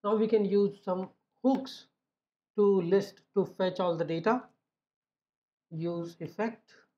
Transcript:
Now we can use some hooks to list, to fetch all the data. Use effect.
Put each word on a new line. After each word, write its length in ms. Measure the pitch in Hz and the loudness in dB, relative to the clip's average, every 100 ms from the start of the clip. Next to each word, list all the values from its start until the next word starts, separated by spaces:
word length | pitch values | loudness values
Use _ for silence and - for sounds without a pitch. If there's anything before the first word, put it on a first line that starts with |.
Now 140 | 202 220 | 2 2
we 120 | 220 | 2
can 160 | 220 | 2
use 340 | 196 202 202 - | 2 2 2 -2
some 280 | - 185 185 _ _ _ | -6 -4 -6 _ _ _
hooks 420 | 254 262 269 - - _ _ _ _ _ _ - | 0 0 -4 -14 -20 _ _ _ _ _ _ 0
to 240 | 202 190 | 2 2
list, 380 | 170 190 190 - _ | 4 2 0 -12 _
to 100 | 202 | -4
fetch 360 | 175 - 185 185 | -4 -2 -4 0
all 160 | 180 165 | -2 -2
the 80 | |
data. 400 | 165 165 190 254 - _ _ _ _ _ _ _ _ _ _ _ _ | -2 0 0 0 -4 _ _ _ _ _ _ _ _ _ _ _ _
Use 460 | 160 170 170 170 - | -6 -4 -4 -8 -10
effect. 520 | 160 - 226 - _ - _ | -14 -6 -6 -6 _ -20 _